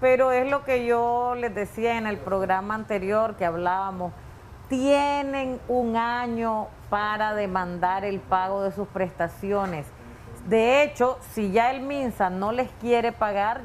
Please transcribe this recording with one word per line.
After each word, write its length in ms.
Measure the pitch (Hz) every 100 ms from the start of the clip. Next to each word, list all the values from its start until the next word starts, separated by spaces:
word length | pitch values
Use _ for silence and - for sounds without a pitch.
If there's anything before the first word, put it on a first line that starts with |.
Pero 300 | 254 254 262
es 160 | 254 269
lo 140 | 277
que 200 | 277 247 233
yo 480 | 233 233 240 247 247
les 180 | 240
decía 420 | 208 196 220 233 233
en 80 | 214
el 120 | 202
programa 560 | 185 190 185 190 202
anterior 600 | 220 214 202 190 214 220 -
que 80 |
hablábamos. 680 | 170 170 180 185 196 185 175 - - - - - -
Tienen 880 | 262 277 285 285 285 277 269 262 247 -
un 280 | 247 233 226
año 720 | 233 240 240 233 226 220 - - -
para 440 | 208 208 214 214
demandar 720 | 208 202 185 180 175 180 190
el 160 | 202 196
pago 420 | - 185 190 196
de 100 | 196
sus 140 | 196 196
prestaciones. 1000 | 190 180 - - - 196 202 190 156 139 - - - - - 180
De 360 | 220 233 277
hecho, 360 | 294 285 247 254 -
si 180 | 220 202
ya 200 | 214 247
el 80 | 269
minsa 500 | 269 285 247 - 185
no 220 | 185 202
les 180 | 247 254 -
quiere 300 | 233 233 233
pagar, 520 | 233 208 202 208 254